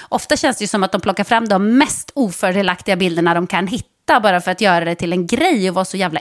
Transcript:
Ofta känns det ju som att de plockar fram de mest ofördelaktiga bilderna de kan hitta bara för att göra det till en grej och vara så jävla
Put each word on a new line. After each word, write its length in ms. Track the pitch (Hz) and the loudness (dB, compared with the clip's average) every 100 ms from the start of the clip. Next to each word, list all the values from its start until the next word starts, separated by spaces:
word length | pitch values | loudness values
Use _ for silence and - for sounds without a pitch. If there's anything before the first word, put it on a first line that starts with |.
| - | -6
Ofta 280 | - - 302 | -6 -2 -2
känns 200 | 294 214 | 0 -2
det 60 | |
ju 40 | 208 | -4
som 160 | 208 | -2
att 80 | 190 | 0
de 100 | 196 | -2
plockar 220 | 202 190 | -2 -4
fram 240 | 196 233 226 | 0 0 2
de 300 | 190 208 247 | 0 4 4
mest 340 | 302 - - | 2 -2 -8
ofördelaktiga 840 | - 220 - 190 185 190 175 - 185 | -4 -2 -2 -2 0 0 -2 -2 0
bilderna 380 | 180 165 170 | 0 2 2
de 140 | 170 175 | 2 0
kan 200 | 175 185 | -2 -2
hitta 520 | 240 - _ - 277 | -6 -8 _ 0 2
bara 220 | 214 180 | 4 2
för 100 | 180 | 0
att 100 | 180 | 0
göra 240 | 202 170 170 | 2 2 0
det 100 | 170 | -2
till 180 | 175 | -2
en 140 | 180 175 | -2 -2
grej 420 | 233 359 262 185 | 0 2 2 0
och 60 | 180 | -2
vara 100 | 185 | -4
så 120 | 190 | -4
jävla 220 | 185 156 | -4 -4